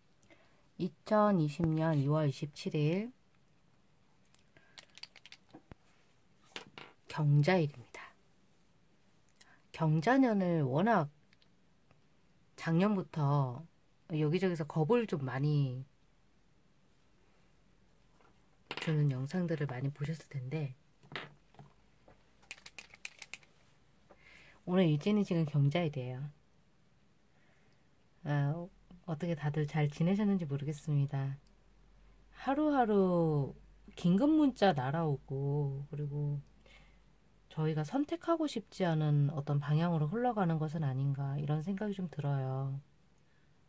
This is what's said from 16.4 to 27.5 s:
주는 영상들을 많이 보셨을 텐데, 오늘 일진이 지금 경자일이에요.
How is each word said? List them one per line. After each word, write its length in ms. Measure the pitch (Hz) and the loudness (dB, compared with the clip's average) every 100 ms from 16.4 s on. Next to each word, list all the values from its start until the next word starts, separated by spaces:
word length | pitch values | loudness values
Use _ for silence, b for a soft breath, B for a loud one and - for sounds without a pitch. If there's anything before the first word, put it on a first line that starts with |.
| _ _ _ _ _ _ _ _ _ _ _ _ _ _ _ _ _ _ _ _ _ _ - - | _ _ _ _ _ _ _ _ _ _ _ _ _ _ _ _ _ _ _ _ _ _ -14 -8
주는 280 | 165 151 147 | -2 2 2
영상들을 600 | 127 135 180 170 156 143 | 0 -2 -2 -2 -2 -4
많이 200 | 127 135 | -4 -6
보셨을 400 | - 143 160 - | -4 -8 -8 -8
텐데, 460 | 139 127 156 139 - _ _ - - - - _ - - _ _ _ - - _ _ - - - - - - - - - - _ _ _ _ _ _ _ - B B B B | -10 -6 -6 -6 -10 _ _ -16 -14 -14 -20 _ -20 -20 _ _ _ -20 -20 _ _ -20 -20 -20 -20 -20 -18 -20 -18 -20 -20 _ _ _ _ _ _ _ -20 B B B B
오늘 240 | - 185 170 | -2 2 4
일진이 360 | 147 208 208 | 2 2 0
지금 200 | 196 170 | 2 0
경자일이에요. 840 | 151 147 139 175 165 151 123 127 143 - _ _ _ _ _ _ _ _ _ b b | 0 2 2 2 -2 -4 -8 -8 -10 -14 _ _ _ _ _ _ _ _ _ b b